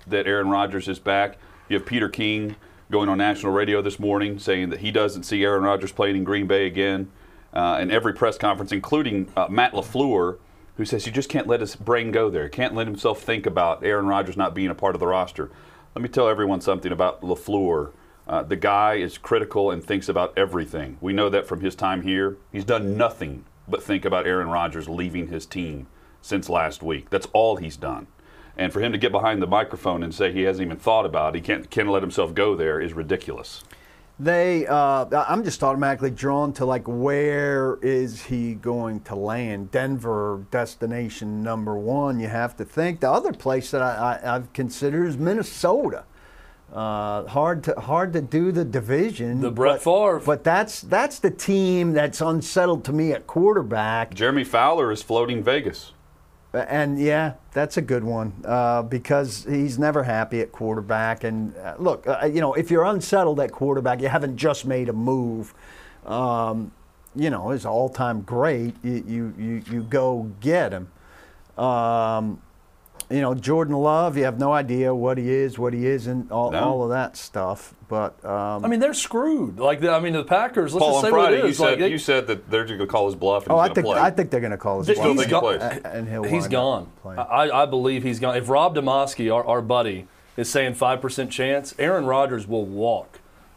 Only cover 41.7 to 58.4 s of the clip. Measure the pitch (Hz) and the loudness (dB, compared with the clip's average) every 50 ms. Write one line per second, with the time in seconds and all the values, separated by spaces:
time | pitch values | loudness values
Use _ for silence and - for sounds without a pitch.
41.7 | 104 104 104 113 131 143 143 139 127 120 110 107 110 117 120 123 - - 107 - | -4 -4 -2 -2 0 0 0 0 -2 -2 -4 -4 -2 -2 -4 -4 -6 -8 -12 -8
42.7 | - 156 165 175 170 165 139 127 147 240 359 381 - - - 135 131 131 127 - | -4 -2 -2 -2 -2 0 0 2 2 2 0 -2 -4 -4 -4 -2 -2 -2 -2 -2
43.7 | - 135 127 127 120 107 117 123 120 - - 123 120 127 123 120 - - 131 120 | -2 0 0 0 0 0 -2 -2 -2 -2 -2 -2 -2 -2 -4 -6 -6 -6 -6 -4
44.7 | - - 143 143 143 165 175 175 143 127 151 170 202 226 185 - - - - 175 | -4 -4 -4 -2 0 0 0 0 0 0 0 0 0 0 -2 -4 -6 -2 2 2
45.7 | 202 277 277 170 - - - - - - - - - - - - - _ _ - | 2 2 2 0 -4 -6 -12 -16 -20 -20 -20 -20 -20 -20 -20 -20 -20 _ _ -14
46.7 | - - 110 110 107 104 104 104 104 104 - - 107 143 151 170 175 151 - 156 | -8 -6 -4 -4 -2 -2 -4 -2 -4 -4 -4 -2 0 0 2 2 0 -2 -2 -4
47.7 | 143 - 101 107 147 170 185 185 170 165 139 120 - 160 170 185 175 175 165 123 | -4 -4 -2 -2 0 0 0 0 -2 -4 -4 0 0 0 2 2 0 0 -2 -2
48.7 | 101 131 101 110 131 151 190 226 - - 120 120 120 127 135 120 113 110 131 139 | -2 -4 -2 0 0 2 0 0 -2 -6 -4 -2 -2 -2 -2 -2 0 2 4 4
49.7 | 139 131 - 165 175 202 214 202 175 147 - 151 151 135 - 165 165 190 220 214 | 4 4 4 4 4 4 4 4 2 2 2 0 0 2 2 2 2 2 2 0
50.7 | - - - - 180 202 269 285 285 - - 190 185 - - - 196 196 190 185 | -6 -10 -4 0 2 2 2 0 -2 0 0 0 0 0 -2 0 2 2 4 4
51.7 | 185 180 175 170 156 147 147 147 - - 160 160 160 160 - - - 185 180 180 | 4 2 2 2 4 2 2 0 0 0 0 0 0 0 -2 0 2 2 4 4
52.7 | 170 - - 135 143 156 160 160 139 113 - - - 165 180 208 208 196 135 104 | 2 0 0 -2 0 2 2 2 0 -2 -4 -2 0 4 4 6 6 4 2 0
53.7 | 113 110 107 107 113 113 113 - 92 92 110 127 139 143 123 - - 117 123 147 | -2 0 0 0 0 0 -2 -4 -2 0 2 2 2 2 0 2 4 4 4 6
54.7 | 165 170 131 117 107 104 - - 113 117 120 120 123 113 104 117 135 143 123 95 | 4 4 2 0 0 -4 -4 0 0 2 2 2 0 0 2 2 2 2 0 -4
55.7 | - - - - - - - _ _ - _ _ _ _ _ _ - 123 120 - | -6 -8 -16 -20 -20 -20 -20 _ _ -20 _ _ _ _ _ _ -4 -4 -2 0
56.7 | 139 147 147 143 143 139 143 147 151 156 160 151 131 - - - - 135 151 151 | 0 0 0 0 0 2 2 2 2 2 0 -2 -4 -8 -12 -4 -2 -2 0 0
57.7 | - 180 143 117 131 120 107 113 117 113 110 107 95 101 | 0 -2 0 0 0 0 0 -2 -2 -2 -4 -6 -8 -8